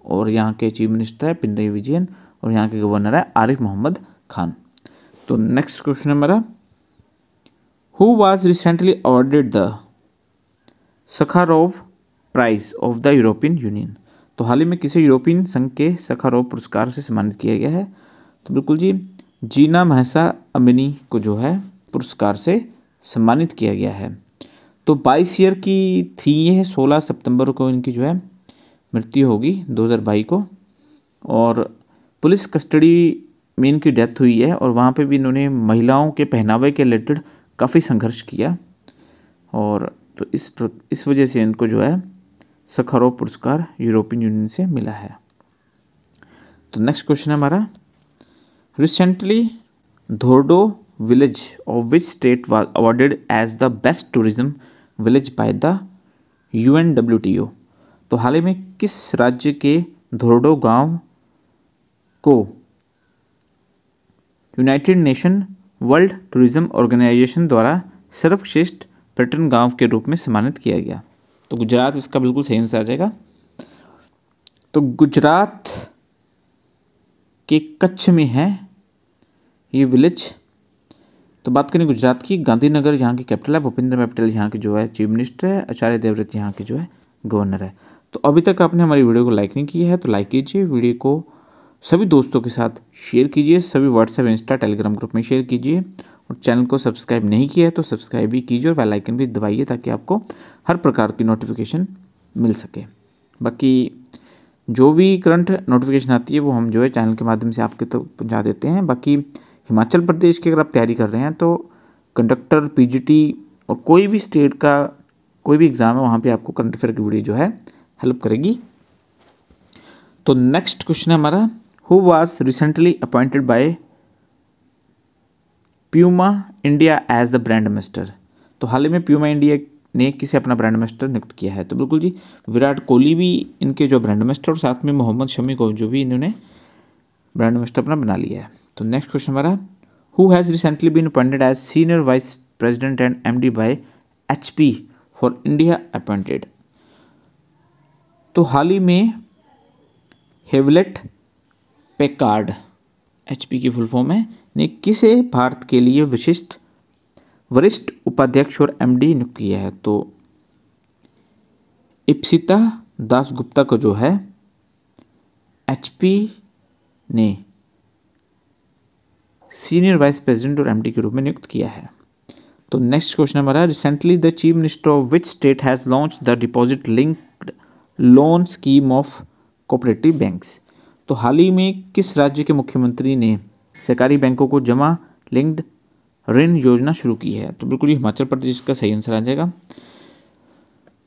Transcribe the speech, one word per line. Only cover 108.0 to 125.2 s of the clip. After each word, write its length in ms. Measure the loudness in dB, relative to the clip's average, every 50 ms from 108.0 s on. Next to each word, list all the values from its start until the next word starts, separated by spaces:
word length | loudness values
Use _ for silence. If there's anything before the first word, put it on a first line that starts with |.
| -8 -10 -12 -12 -8 -6 -4 -2
देते 260 | -2 -4 -4 -4 -4
हैं। 180 | -2 -2 -2 -2
बाकी 280 | -2 -4 -2 -2 -2 -2
हिमाचल 920 | -2 -2 -6 -14 -20 -20 _ _ _ _ -2 0 0 2 2 2 2 2
प्रदेश 320 | 0 0 2 2 2 2
की 120 | 2 0 0
अगर 100 | 0 0
आप 120 | 0 0 0
तैयारी 220 | 0 0 0 0
कर 140 | -2 -2 -2
रहे 120 | -2 -4
हैं 120 | -4 -6 -4
तो 220 | -2 0 0 0 -2 -6 -12 _ _ _ _ _ _ _ _ -2
कंडक्टर, 520 | -2 0 2 0 -2 0 2 2 2 2
पीजीटी 680 | 0 2 2 2 2 0 -2 0 2 4 4 4 2 -2 -6 -14 _ _ _ _ -8
और 60 | -8
कोई 320 | -4 0 4 4 4 4
भी 120 | 2 0 -2
स्टेट 340 | -4 -2 0 2 2 2 2
का 300 | 0 0 2 2 2 0 -4 -8 -14 _ _ _ _ _ _ _ _ -2
कोई 120 | 0 4
भी 80 | 4 4
एग्जाम 300 | 2 2 2 0 0 2
है 60 | 0
वहाँ 180 | 0 0 0 0
पे 100 | 0 0
आपको 240 | -2 -2 -4 -8 -6
करंट 220 | -6 -4 -4 -4
अफेयर 180 | -4 -4 -4 -2
की 60 | -4
वीडियो 200 | -4 -2 -2 -2
जो 120 | -2 -4 -2
है 140 | -2 -2 -2 -4 -8 -16 -20 -20 _ _ _ _ -4
हेल्प 220 | -4 -2 -2 -2
करेगी। 360 | -2 -2 -2 0 0 -2 -2 -4 -8 -16 _ _ _ _ _ _ _ _ _ _ _ _ _ _ _ _ _ _ _ _ _ _ _ -20 -20 _ _ _ _ _ _
तो 80 | 2 2
नेक्स्ट 500 | 4 2 2 2 0 -2 -4 -6 -6 -6
क्वेश्चन 280 | -6 -6 -4 0 0
है 60 | 2
हमारा, 320 | 2 2 2 2 2 0 0 -2 -8 -18 _ _ _ _
who 100 | 2 4 6
was 320 | 6 6 4 4 2 0 -2 -2
recently 500 | -2 -2 0 0 0 0 2 2 2 2 2 0
appointed 460 | -4 -2 0 0 0 0 0 -2 0
by 160 | 2 2 2 2 0 -2 -6 -10 _ _ _ _ _ _ _ _ _ _ _ _ _ _ _ _ _ _ _ _ _ _ _ _ _ _ _